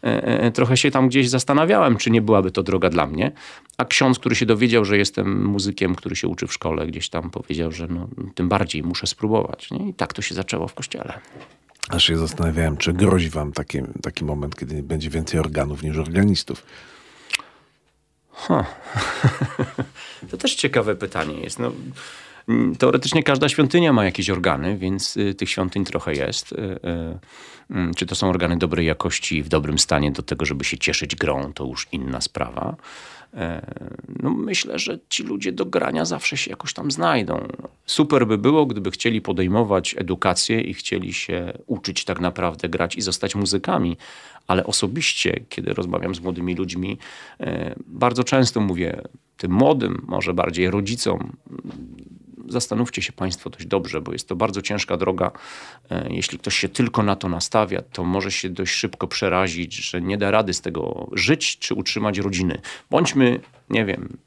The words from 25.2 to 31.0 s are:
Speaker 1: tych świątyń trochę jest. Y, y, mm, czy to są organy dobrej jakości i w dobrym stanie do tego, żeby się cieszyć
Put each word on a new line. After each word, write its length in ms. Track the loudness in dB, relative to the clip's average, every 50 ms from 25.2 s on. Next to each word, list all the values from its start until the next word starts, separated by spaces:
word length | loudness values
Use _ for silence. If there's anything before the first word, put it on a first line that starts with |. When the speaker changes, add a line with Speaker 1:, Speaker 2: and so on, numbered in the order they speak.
| 0 0 0
Speaker 1:
tych 160 | -2 -4 -4
świątyń 360 | 0 0 -2 0 0 -2 -2
trochę 280 | 0 -2 -4 -2 -2 -2
jest. 380 | -2 -2 -2 -2 -4 -6 -6
Y, 40 | -8
y, 240 | -6 -6 -6 -6 -6 -4 -4 -4 -4 -4 -6 -8 -10 -14 _ -20 -20 -20 -20 -20 -20 -16 _
mm, 240 | -2 -2 0 0 0
czy 120 | -2 -4
to 100 | -4 -2
są 140 | 0 2 2
organy 280 | 2 2 2 2 2 2
dobrej 280 | 2 2 2 2 2
jakości 520 | 2 2 0 -2 -2 -2 -2 -4 -2 -2 -2
i 60 | 0
w 60 | 2
dobrym 300 | 2 2 2 2 0 0
stanie 320 | 0 2 2 2 2 0
do 100 | -2 -4
tego, 240 | -4 -6 -4 -4 -2
żeby 180 | -4 -4 -4 -4
się 140 | -4 -4 -2
cieszyć 380 | -2 -2 0 -2